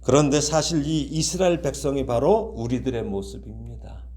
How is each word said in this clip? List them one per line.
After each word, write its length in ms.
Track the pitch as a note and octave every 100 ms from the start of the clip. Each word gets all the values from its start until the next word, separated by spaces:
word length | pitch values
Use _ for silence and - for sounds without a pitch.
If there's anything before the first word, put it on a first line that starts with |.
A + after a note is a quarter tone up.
그런데 380 | - C3 D3 D3
사실 440 | C#3+ D#3 - E3
이 180 | C#3+ D#3+
이스라엘 580 | C#3 D#3 D#3 F3+ F#3 E3+
백성이 460 | D3+ C#3 D3 C#3 A#2+
바로 480 | A#2+ C#3+ A3 G#3+ A#2
우리들의 460 | A#2 B2+ C3 A#2+
모습입니다. 1000 | G#2+ G2 G2 - - A2 A#2 A#2 G#2 - -